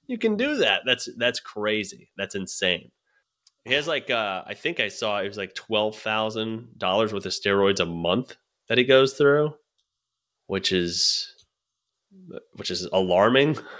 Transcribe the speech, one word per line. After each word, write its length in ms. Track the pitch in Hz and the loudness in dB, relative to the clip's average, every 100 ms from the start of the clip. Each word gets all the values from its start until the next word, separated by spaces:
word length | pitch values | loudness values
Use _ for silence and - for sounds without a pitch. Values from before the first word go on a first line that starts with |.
| - | -10
You 100 | 233 | -2
can 200 | 226 208 | 0 0
do 180 | 277 285 | 0 0
that. 260 | 120 95 127 | 2 2 0
That's, 240 | 123 - 117 | -2 -4 -2
that's 220 | 120 117 | -2 -2
crazy. 680 | - 107 104 107 95 - _ - | -8 -4 -2 -2 -4 -10 _ -10
That's 180 | 98 98 | -6 -6
insane. 560 | 92 - 92 87 - _ _ _ _ _ _ _ 117 | -6 -2 0 0 -6 _ _ _ _ _ _ _ -4
He 80 | |
has, 140 | 139 151 | -2 -2
like, 220 | 143 - | -4 -2
uh, 340 | 120 104 92 - | -2 -2 -6 -8
I 80 | |
think 260 | 104 160 170 | -8 -6 -4
I 80 | 107 | -4
saw 320 | - 110 101 | -4 -4 -2
it 80 | 101 | -4
was, 80 | 107 | -6
like, 160 | 113 | -10
twelve 440 | - - 107 107 107 | -10 -2 0 0 -4
thousand 720 | 110 110 110 110 110 113 120 - | -4 -2 -2 -4 -6 -6 -10 -6
dollars 340 | 92 101 110 | 0 2 0
worth 120 | 101 95 | -2 -6
of 80 | |
steroids 480 | - 101 101 98 95 | -4 0 4 4 2
a 40 | 85 | 0
month 520 | 85 85 104 123 - _ _ - | -2 0 0 -2 -10 _ _ -2
that 80 | 120 | 2
he 80 | 127 | 6
goes 280 | 131 135 | 6 6
through, 420 | - 143 147 151 - _ _ _ _ _ _ _ _ - | 4 4 4 2 -4 _ _ _ _ _ _ _ _ -6
which 260 | 95 - | -4 0
is, 560 | 92 87 85 - - - - _ _ _ _ _ _ _ 190 180 - _ | 0 0 0 -2 -2 -6 -14 _ _ _ _ _ _ _ -20 -18 -18 _
which 180 | - 101 | -12 -8
is 140 | 90 90 | -6 -2
alarming. 640 | 95 92 90 107 131 147 - - | 0 2 4 6 6 4 0 -8